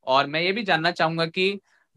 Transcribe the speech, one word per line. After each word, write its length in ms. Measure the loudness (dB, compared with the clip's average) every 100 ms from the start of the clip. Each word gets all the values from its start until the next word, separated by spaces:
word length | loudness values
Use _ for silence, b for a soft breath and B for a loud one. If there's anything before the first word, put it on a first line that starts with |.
| 0
और 200 | 2 2
मैं 140 | 0
ये 120 | -2
भी 100 | -2
जानना 280 | 0 0 0
चाहूंगा 360 | 0 0 0 -4
कि 340 | -2 -2 -2 -12 _ _